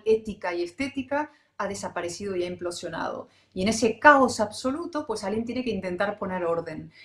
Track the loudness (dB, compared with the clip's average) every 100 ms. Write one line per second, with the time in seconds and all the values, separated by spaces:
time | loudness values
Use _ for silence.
0 | 2 2 0 -8 -6 -4 -4 -4 -6 -6
1 | -4 -4 -4 _ _ -8 -6 -6 -8 -6
2 | -6 -6 -4 -4 -4 -4 -8 -6 -8 -6
3 | -6 -8 -12 _ _ -2 0 2 0 8
4 | 10 10 6 2 -2 -2 -4 -4 -6 -6
5 | -6 -6 -4 -4 -4 -4 -4 -4 -4 -2
6 | -2 -4 -6 -2 0 -2 -4 -10 -14 -18